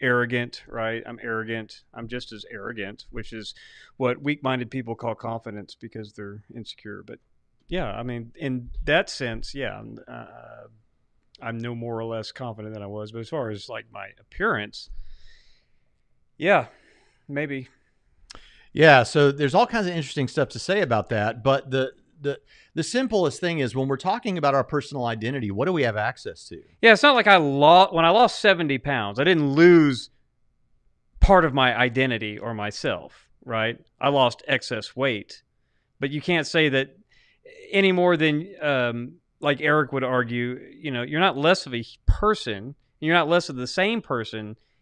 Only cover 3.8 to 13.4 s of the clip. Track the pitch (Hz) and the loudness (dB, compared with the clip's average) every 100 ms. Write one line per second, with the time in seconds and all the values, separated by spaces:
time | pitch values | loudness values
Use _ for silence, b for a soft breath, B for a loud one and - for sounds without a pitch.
3.8 | B - 127 123 143 147 131 127 120 135 | B -4 -2 -2 -4 -4 -4 -4 -6 -8
4.8 | 117 110 117 110 117 113 117 104 98 - | -8 -8 -8 -8 -8 -10 -10 -14 -16 -18
5.8 | 117 113 104 104 101 104 - 117 107 - | -16 -16 -16 -16 -16 -16 -18 -18 -18 -18
6.8 | 107 101 - - _ _ _ _ - 180 | -16 -16 -18 -20 _ _ _ _ -8 -6
7.8 | 123 104 123 120 117 - 139 127 120 - | -6 -8 -8 -10 -12 -10 -8 -6 -8 -8
8.8 | - 160 196 - 123 113 - 139 120 101 | -2 -2 -2 -8 -8 -8 -10 -8 -10 -10
9.8 | 110 113 - 120 113 117 - 113 110 110 | -14 -18 -18 -18 -18 -20 -20 -20 -20 _
10.8 | _ _ _ _ _ _ 117 117 117 117 | _ _ _ _ _ _ -12 -10 -10 -10
11.8 | 117 113 113 113 107 - 123 107 107 107 | -8 -8 -8 -8 -10 -12 -12 -12 -14 -12
12.8 | 101 104 107 113 110 160 | -12 -10 -10 -12 -10 -8